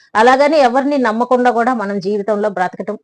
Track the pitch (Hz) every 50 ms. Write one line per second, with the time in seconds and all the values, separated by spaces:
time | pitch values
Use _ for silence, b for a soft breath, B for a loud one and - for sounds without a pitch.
0 | b b b 214 226 254 269 262 285 294 320 302 269 240 233 269 254 285 294 277
1 | 247 220 220 226 247 - 254 247 247 247 220 233 226 247 262 226 202 202 202 202
2 | 165 196 214 202 202 220 214 202 208 214 185 185 180 180 - - 190 208 208 -